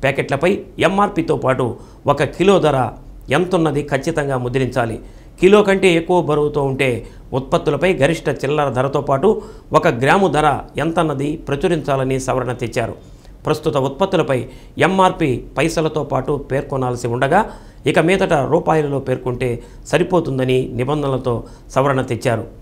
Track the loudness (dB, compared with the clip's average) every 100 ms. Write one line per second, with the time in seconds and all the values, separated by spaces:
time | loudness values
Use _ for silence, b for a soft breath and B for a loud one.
0 | -2 -2 -2 0 0 0 -4 0 0 2
1 | 0 0 -2 0 0 0 -2 -6 B B
2 | -2 0 0 2 4 4 4 2 -2 -6
3 | -16 -16 -2 0 2 0 0 0 -2 -2
4 | -2 -2 -2 -2 -2 -2 -2 0 -2 -4
5 | B B B 0 4 6 6 4 4 2
6 | 2 2 2 0 0 0 -2 0 0 -2
7 | B B -8 -6 0 0 0 0 2 2
8 | 2 2 -2 -2 -2 0 0 0 0 0
9 | 0 2 2 2 B B -2 2 2 2
10 | 2 4 4 2 2 0 -4 -4 -2 0
11 | 0 -2 -4 -6 -6 -2 0 -2 0 -2
12 | 0 -2 -2 -2 -2 -4 -4 -4 -4 -6
13 | B B B -8 -2 -2 0 0 0 0
14 | 0 2 2 -2 -4 B B 0 2 4
15 | 2 2 0 -2 -4 -2 0 0 -2 -2
16 | -2 -2 -2 -4 -2 -4 -2 -2 -2 -2
17 | -4 -2 2 2 0 B B B 0 2
18 | 4 2 2 0 2 0 2 2 0 -2
19 | -2 -4 -2 -2 -2 -4 B B -2 0
20 | 2 0 0 0 0 0 0 -4 -2 -2
21 | -2 -2 -2 -4 B B B 0 2 0
22 | -2 -2 -2 -2 -4 -14